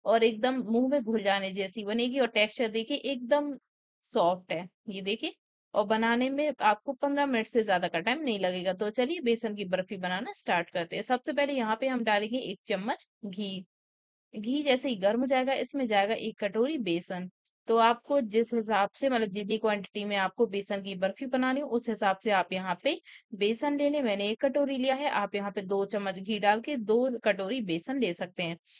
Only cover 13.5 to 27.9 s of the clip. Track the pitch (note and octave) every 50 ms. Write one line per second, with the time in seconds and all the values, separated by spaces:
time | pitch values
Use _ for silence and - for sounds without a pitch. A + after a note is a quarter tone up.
13.5 | F#3+ F#3 F#3 - _ _ _ _ _ _ _ _ _ _ _ _ - A3 G3+ A#3
14.5 | C4 D4 C#4+ C#4+ B3+ B3+ C#4 C#4 A#3+ F#3 F#3 G3+ A3 A#3+ C4+ B3+ C#4 B3+ B3+ C4+
15.5 | C4 - B3+ - - C#4 C4 G#3+ G#3 G3 G3 G#3 A3+ - - A3 - - A3 G3
16.5 | G3 A3 A#3+ C#4+ D#4+ C#4+ G#3+ F#3 E3 F3 F3+ - F#3+ F3+ F#3 F3+ - _ _ -
17.5 | _ _ _ - A3+ A3+ A3+ A#3 A#3+ A#3 _ - C#4+ C#4+ B3 G3+ G3 A3+ A#3 -
18.5 | A#3 A#3 A3 G#3+ A3 F#3+ G3+ G3+ - - C#4 C4+ B3+ A3+ A3 G3+ F#3 G#3 G#3 G3
19.5 | A3 G#3+ A3 G#3+ G#3 G3+ F#3 - - G#3+ G3+ G#3 G3+ G3 F#3+ F#3 - - A#3 G3
20.5 | F#3+ G3+ G3 - G3+ G3 F#3+ G3 F#3+ F3+ F#3 F#3+ G3 - C4+ B3+ C4+ B3+ B3+ C4
21.5 | C4 C#4 D4 C4+ A3+ A#3+ - A#3 G#3+ G#3 A3+ G3 F#3+ - - A3 G3+ F#3 F3 -
22.5 | F#3 F#3 F#3+ F#3 F3 - - C4+ F4 - - - - - _ _ - F#3 G3+ G#3
23.5 | A#3 A#3 D4 C#4+ C#4+ C#4+ C#4+ C#4+ D4 D4 C4+ A3 G3 G3 G3+ G#3 A3 - C#4+ C#4
24.5 | C4+ D4 C#4+ C4+ C#4 B3+ B3+ C4 C4 C4+ D4 D4 - - D4+ D4+ - G#3 G3+ G3+
25.5 | F#3+ G#3+ G3 F#3 G3+ G3 G3 G3 A3 G3+ G3+ F#3+ F#3 F#3+ F#3+ G#3 A3 G#3 G3+ G3+
26.5 | G#3 A3+ A3+ D4+ D4 B3 G#3 G3+ G#3+ A#3+ B3+ C4 A#3+ A3+ - A3 G3 F#3 G3 F#3+
27.5 | B3+ C4 A3 F3+ D#3+ E3+ - -